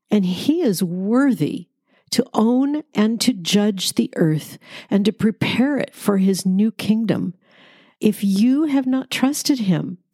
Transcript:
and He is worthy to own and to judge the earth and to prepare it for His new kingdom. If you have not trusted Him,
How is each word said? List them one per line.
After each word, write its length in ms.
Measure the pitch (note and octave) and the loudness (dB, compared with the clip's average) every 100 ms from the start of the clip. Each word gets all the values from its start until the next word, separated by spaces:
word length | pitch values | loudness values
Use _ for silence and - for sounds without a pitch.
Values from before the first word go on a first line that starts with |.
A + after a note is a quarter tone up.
| - | -2
and 140 | G#3+ | 0
He 380 | F3+ F3+ - E4 | 0 0 0 2
is 200 | C#4+ E3+ | 0 0
worthy 840 | F3+ F3+ G3 A#3+ C#4 A#3 D3+ - F3 _ _ _ _ | -2 -4 0 2 2 2 -2 -4 -12 _ _ _ _
to 140 | - - | -4 -2
own 500 | - A3 B3 C#4 D4+ - | 2 2 2 0 -2 -4
and 260 | G3+ A3 A#3 | 0 0 0
to 140 | - | -2
judge 600 | G#3 E3 G#3 G#3 F#3+ - | -2 0 0 0 -2 -4
the 160 | - A#3 - | -2 -2 0
earth 420 | E3 D#3 - - - - - | 0 0 -4 -16 -20 -20 -2
and 140 | G3+ | 0
to 80 | G#3 | 0
prepare 640 | - A3 - - F#3+ C4+ C#4 | 0 0 0 -2 0 0 0
it 180 | - | -4
for 240 | - - G3 | -4 0 2
His 280 | F#3+ F#3 F#3+ | 2 2 0
new 240 | F#3+ A3 | 0 0
kingdom. 640 | - - A3 A3 C#3+ F2+ - _ _ - _ _ - | 0 -2 0 0 -2 -4 -8 _ _ -20 _ _ -2
If 240 | G#3+ G#3 | -2 0
you 400 | G3+ F#3+ A#3+ C#4 | 0 2 2 2
have 220 | D#4 C#4 B3+ | 0 0 0
not 240 | C4 - | -2 -4
trusted 500 | - C4 D4 - C4 | -2 -2 0 -2 0
Him, 380 | G3 D#3 E3 F3+ _ | 0 0 -2 -10 _